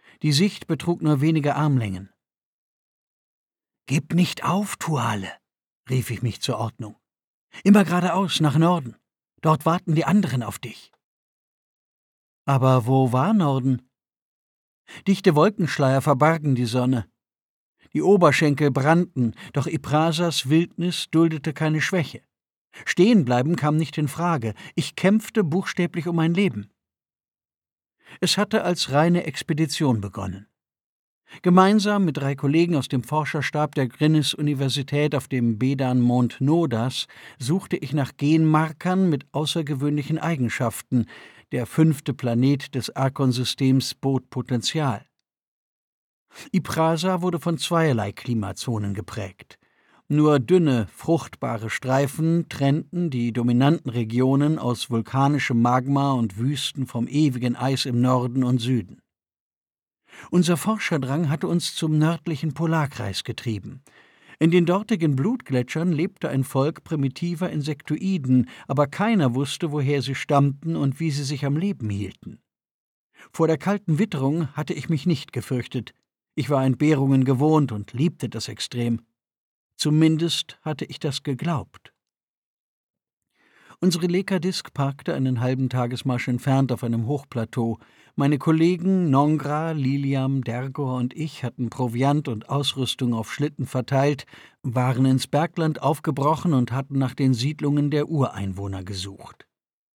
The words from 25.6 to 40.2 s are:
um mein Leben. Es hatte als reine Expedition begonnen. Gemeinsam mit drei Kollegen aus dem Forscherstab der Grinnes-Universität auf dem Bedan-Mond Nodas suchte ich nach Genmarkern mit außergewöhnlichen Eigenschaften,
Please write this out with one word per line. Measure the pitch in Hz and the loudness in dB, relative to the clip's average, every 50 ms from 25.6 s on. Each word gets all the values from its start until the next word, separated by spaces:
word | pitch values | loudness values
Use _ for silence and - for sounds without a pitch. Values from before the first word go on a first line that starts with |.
| 190 - - - 175 170 - 170 147 175 | -2 -2 -2 -2 -2 -2 -2 -6 -6 -2
um | 170 | 0
mein | 170 160 165 170 | 0 2 2 2
Leben. | 185 202 185 - - 101 - _ _ _ _ _ _ _ _ _ _ _ _ _ _ _ _ _ _ _ _ _ _ _ _ _ _ _ - - - | 2 0 0 0 -4 -12 -12 _ _ _ _ _ _ _ _ _ _ _ _ _ _ _ _ _ _ _ _ _ _ _ _ _ _ _ -20 -10 -4
Es | 185 170 - 185 | -2 -2 0 0
hatte | 208 - 214 220 - | 0 0 0 0 0
als | 180 180 - - 135 | 0 -2 -2 -2 0
reine | 131 147 160 175 175 175 - | 2 2 4 4 4 2 0
Expedition | 156 139 - - - 156 147 160 151 - - 160 135 120 107 | -4 -10 -10 -6 -4 -2 0 0 -2 0 0 2 2 2 0
begonnen. | 98 101 - 104 98 92 90 98 101 _ _ _ _ _ _ _ _ _ _ _ _ _ _ _ _ _ - - | -2 -6 -8 -8 -8 -8 -8 -10 -14 _ _ _ _ _ _ _ _ _ _ _ _ _ _ _ _ _ -16 -4
Gemeinsam | - 180 175 185 190 196 214 214 190 208 208 202 190 | 2 4 6 6 6 6 6 4 2 2 0 2 2
mit | 165 131 147 | 0 0 -2
drei | 139 139 143 | -2 -4 -4
Kollegen | 139 143 139 147 165 175 170 170 | -2 0 2 2 2 2 2 2
aus | 139 120 - | -2 -2 -2
dem | 143 127 110 | -4 -4 -4
Forscherstab | - 151 156 147 - - 151 135 - - 147 151 143 - | -2 -4 -4 -4 -2 -4 -4 -4 -4 -2 -2 -2 -2 -2
der | 147 131 117 | -2 -2 -2
Grinnes-Universität | - - 151 156 156 156 139 135 - - 151 147 147 135 139 131 113 143 135 - 151 147 147 151 147 | -2 0 2 4 4 4 2 0 -2 -2 -2 -2 0 0 -2 -2 -2 -4 -4 -2 0 0 0 0 0
auf | 131 - - | -2 -4 -2
dem | 135 127 120 117 110 104 | -2 0 0 0 0 0
Bedan-Mond | 131 131 139 131 131 127 127 127 120 123 123 123 123 113 - - | 0 0 0 0 0 0 2 4 4 4 4 4 2 0 0 -2
Nodas | 135 139 160 170 165 143 117 110 117 131 131 - - - - - - - - - | 0 2 2 2 2 0 0 -2 -2 -4 -4 -6 -10 -10 -14 -20 -20 -20 -16 -12
suchte | 131 120 165 190 - - 185 - | -4 -2 -2 -2 -2 -4 -6 -6
ich | 151 131 135 | -6 -4 -2
nach | 156 131 - - - | -2 -2 -4 -4 -2
Genmarkern | 139 147 160 165 160 156 156 156 160 156 - - - 180 185 190 190 180 | 0 2 4 4 4 4 4 2 2 0 -4 -6 -4 -2 0 2 2 2
mit | 151 135 - _ - | 2 0 -4 _ -6
außergewöhnlichen | 139 156 147 - 170 156 139 151 131 139 147 147 147 135 139 160 | -4 -4 -2 -2 -4 -4 -4 -4 -2 -2 -2 -2 -2 -2 -2 -4
Eigenschaften, | 156 | -4